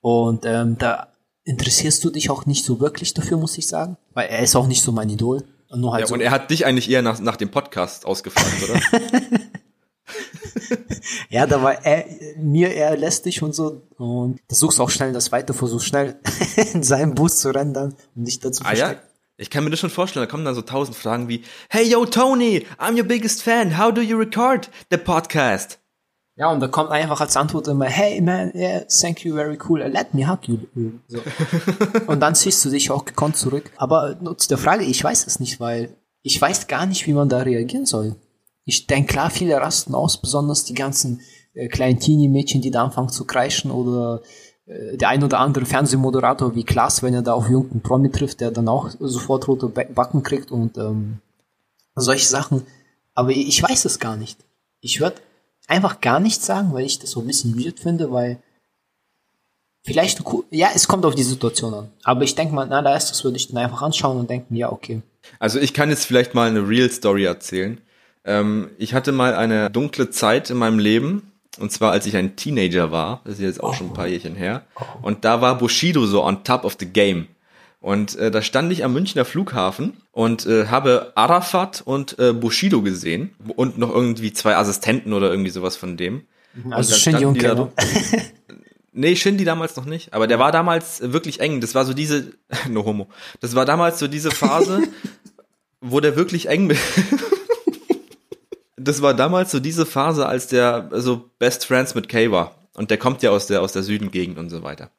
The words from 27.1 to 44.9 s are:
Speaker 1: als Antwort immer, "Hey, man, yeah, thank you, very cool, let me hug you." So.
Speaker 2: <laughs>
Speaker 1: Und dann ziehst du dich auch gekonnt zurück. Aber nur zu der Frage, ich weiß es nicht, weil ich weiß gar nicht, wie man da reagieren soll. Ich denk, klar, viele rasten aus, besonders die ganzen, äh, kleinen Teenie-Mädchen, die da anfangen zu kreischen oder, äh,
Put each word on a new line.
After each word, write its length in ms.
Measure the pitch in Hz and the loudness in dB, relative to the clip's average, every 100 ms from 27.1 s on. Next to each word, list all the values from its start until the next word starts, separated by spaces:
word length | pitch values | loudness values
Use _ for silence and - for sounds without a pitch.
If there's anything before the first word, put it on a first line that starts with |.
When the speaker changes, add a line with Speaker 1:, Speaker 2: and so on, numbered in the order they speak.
| 147 | -2
Speaker 1:
als 160 | 147 - | 0 0
Antwort 300 | 151 165 147 | 0 -2 -2
immer, 180 | 139 131 | 0 0
"Hey, 340 | 139 208 208 | 2 0 2
man, 320 | 175 185 185 | 0 0 -4
yeah, 260 | 180 180 185 - - | -4 -4 -4 0 0
thank 240 | 170 165 | 0 -2
you, 100 | 170 | -4
very 240 | 151 151 147 - | -4 -4 -6 0
cool, 120 | 160 | 0
let 340 | 131 151 247 | 0 -4 -2
me 140 | 139 139 | -2 0
hug 180 | 185 - | -2 -2
you." 120 | 117 - 123 113 113 _ | -6 -4 -6 -6 -8 _
So. 100 | 117 131 131 160 170 | -12 -10 -6 -2 -2
Speaker 2:
<laughs> 420 | 180 185 185 226 220 | -2 -2 0 0 0
Speaker 1:
Und 140 | 143 | 2
dann 140 | 147 160 | 4 4
ziehst 280 | 196 190 | 2 2
du 60 | 139 | 0
dich 200 | 139 139 | 0 0
auch 120 | 139 | -2
gekonnt 320 | - - 151 151 | -2 -2 0 0
zurück. 360 | 135 139 - - | -2 -4 -6 -6
Aber 400 | 131 156 147 170 | 2 2 2 -6
nur 180 | 175 170 | -10 -4
zu 100 | - | 0
der 100 | 131 | 2
Frage, 260 | 147 202 | 2 2
ich 180 | 160 123 | 2 0
weiß 240 | 151 233 - | 0 0 -2
es 140 | - | -4
nicht, 180 | 127 - | -6 -6
weil 380 | 117 117 113 - _ _ | -4 -4 -6 -10 _ _
ich 180 | 135 - | -4 0
weiß 280 | 143 196 - | 2 0 -4
gar 180 | 135 185 | -2 -2
nicht, 200 | 185 - | -2 0
wie 60 | |
man 160 | 143 143 | 2 4
da 100 | 123 | 2
reagieren 480 | 131 120 120 254 190 | 2 0 0 -4 -2
soll. 280 | 113 107 104 _ _ _ _ - | -2 -2 -6 _ _ _ _ -4
Ich 200 | - - | -4 0
denk, 220 | 139 139 | 0 2
klar, 200 | 143 160 | 0 0
viele 260 | - 180 143 | 0 2 2
rasten 340 | 143 - - | 2 -2 -2
aus, 260 | 131 160 - | -2 0 -2
besonders 440 | - 147 143 147 | -2 0 0 -2
die 80 | - | -4
ganzen, 460 | 123 135 139 135 123 - - _ | -4 -2 -2 -2 -4 -10 -20 _
äh, 140 | - 120 | -10 -8
kleinen 300 | - 127 127 | 0 2 4
Teenie-Mädchen, 600 | - 151 143 139 139 135 | 4 4 6 4 2 0
die 80 | 127 | 0
da 140 | 120 | 0
anfangen 260 | 117 - 127 | 0 -2 -4
zu 160 | - 123 | -6 -4
kreischen 440 | 131 135 - 139 | 0 0 -2 -4
oder, 520 | 123 123 123 120 117 - - - _ _ | -4 -2 0 -2 -4 -10 -20 -20 _ _
äh, 300 | - 107 | -14 -10